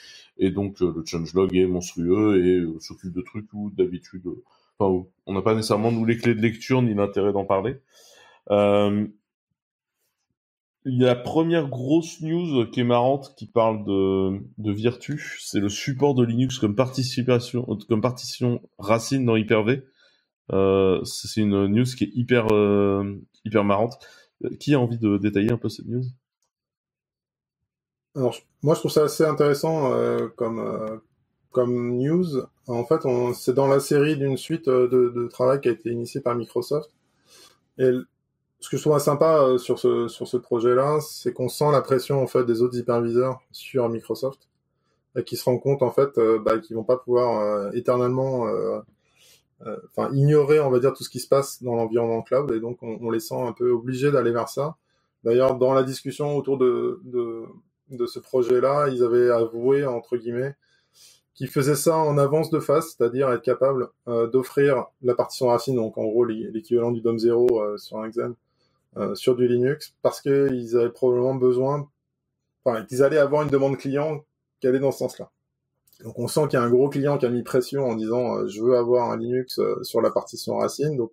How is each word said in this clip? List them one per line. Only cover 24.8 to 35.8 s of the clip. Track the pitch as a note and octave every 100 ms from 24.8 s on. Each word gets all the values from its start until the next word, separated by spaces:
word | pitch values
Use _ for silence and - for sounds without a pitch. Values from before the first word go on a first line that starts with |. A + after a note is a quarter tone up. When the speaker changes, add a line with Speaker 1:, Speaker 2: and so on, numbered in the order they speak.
| A#2+ A#2
Speaker 1:
de | G#2+ G2+
détailler | G#2 G2+ A2
un | A#2
peu | A2
cette | - G#2+
news ? | A#2+ B2+ - _ _ _ _ _ _ _ _ _ _ _ _ _ _ _ _ _ _ _ C#3+
Speaker 2:
Alors, | B2
je, | - _ _
moi, | C#3+
je | D#3+
trouve | D3+
ça | D#3
assez | D3 - D#3
intéressant, | D3 D3 C#3+ D#3+ D#3+ C3
euh, | A#2+ A#2+ A#2+ A#2 -
comme, | A2+ A2+
euh, | A2 A2+ A2 A2 _ _ _ _ _
comme | B2+ B2 B2 A#2+ B2
news. | C#3 F3 F3 C3 - _ -
En | A#2 -
fait, | D#3+ C3+
on, | B2 B2
c'est | - -
dans | B2+ C#3
la | C#3
série | C#3 D3 D3 C#3+
d'une | C#3 C3
suite, | - E3 C#3
euh, | B2+ B2
de, | B2+ B2
de | A#2+ A#2+
travail | - B2+ C#3
qui | B2+
a |
été | A2+